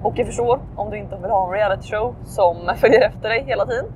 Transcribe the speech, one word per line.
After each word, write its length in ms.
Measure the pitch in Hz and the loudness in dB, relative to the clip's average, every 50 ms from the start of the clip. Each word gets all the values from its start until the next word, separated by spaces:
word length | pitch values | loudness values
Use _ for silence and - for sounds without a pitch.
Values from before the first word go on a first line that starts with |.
| - | 0
Och 100 | 214 - - | -2 0 0
jag 80 | 240 - | -2 -2
förstår 320 | - - 233 240 240 269 - - - | -2 -2 0 2 0 0 0 -10 -10
om 140 | - 202 214 | -8 -8 -8
du 80 | 202 208 | -8 -10
inte 200 | 202 - - - | -10 -10 -12 -8
vill 140 | 175 196 | -4 0
ha 140 | 226 196 190 | 2 2 2
en 60 | 180 | 0
reality 360 | 185 202 214 202 190 190 - - | 0 0 2 0 0 -2 -4 -6
show 280 | 214 214 220 247 233 - - | -4 -2 -2 -4 -4 -8 -14
som 300 | - - - 196 175 170 170 170 175 208 | -12 0 2 4 4 4 2 -4 -4 -2
<laughs> 40 | 226 | 4
följer 240 | - 220 208 220 | 4 6 8 8
efter 280 | 208 208 - - - 214 | 6 4 0 -4 -4 -2
dig 140 | 226 226 220 | -2 -2 -2
hela 220 | 247 240 202 196 | -2 -2 -2 0
tiden. 200 | 220 247 240 269 - - | -2 -2 -4 -4 -8 -12